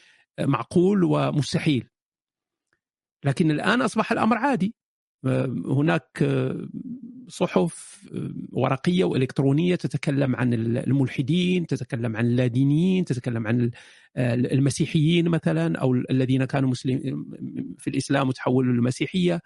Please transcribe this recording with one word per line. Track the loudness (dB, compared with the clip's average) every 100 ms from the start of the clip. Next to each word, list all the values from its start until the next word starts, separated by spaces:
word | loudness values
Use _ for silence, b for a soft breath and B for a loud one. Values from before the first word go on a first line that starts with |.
| b b b -4
معقول | 0 0 0 2 4 4
ومستحيل. | 2 2 0 0 -2 -2 0 0 -2 _ _ _ _ _ _ _ _ _ _ _ _ _
لكن | -4 2 2
الآن | 2 2 2
أصبح | 0 -2 -2
الأمر | 0 2 2
عادي. | 0 0 -2 -4 _ _ _ _ -2 -2 -2 -4 -2
هناك | 2 2 0 -2 -2 0 2 -2 -4 -8 -12 -12 -12 -14 -18 -18
صحف | -4 0 2 0 -2 -18 -20 -14 -10 -8 -10 -8
ورقية | -2 0 0 0 2
وإلكترونية | 2 0 0 0 2 2 2
تتكلم | 0 -2 -4 -2 0 0 0
عن | 0
الملحدين، | 0 0 -2 0 2 0 -2 0 0 2 0 0
تتكلم | -4 -4 -4 -4 0
عن | 2
اللادينيين، | 2 2 2 2 4 2 2
تتكلم | 0 -2 -4 -4 0
عن | 2 0 B B B B -4
المسيحيين | -2 0 0 2 2 0 0 2 4 4 2
مثلًا، | 0 0 0 0 0
أو | 0
الذين | 0 2 0 2 2
كانوا | 0 0 0
مسلم-، | -2 -2 -2 -4 -6 -10 -12 -10 -10 -10 -8
في | -6
الإسلام | -6 0 0 0
وتحولوا | -2 0 2 2
للمسيحية. | 2 0 -2 -2 0 0 0